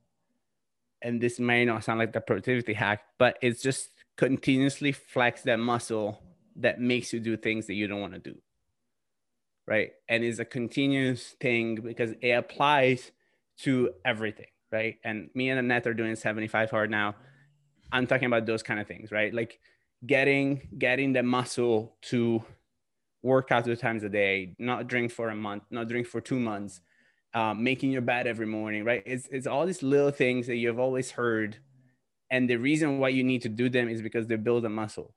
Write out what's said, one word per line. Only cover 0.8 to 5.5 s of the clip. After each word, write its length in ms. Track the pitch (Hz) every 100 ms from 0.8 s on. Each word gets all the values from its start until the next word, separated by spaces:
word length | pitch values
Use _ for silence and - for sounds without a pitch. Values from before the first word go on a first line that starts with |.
| _ _
and 200 | 120 120
this 180 | 120 120
may 240 | 120 120
not 220 | 120 110 117
sound 140 | 113
like 120 | 113
the 80 | 113
productivity 540 | - 101 127 127 -
hack, 320 | 104 101 107 - -
but 180 | 123 -
it's 200 | 123 117
just 300 | 131 131 - _ _ -
continuously 760 | 127 135 - 131 139 - 147
flex 520 | 131 - 135 120 -
that 160 | 135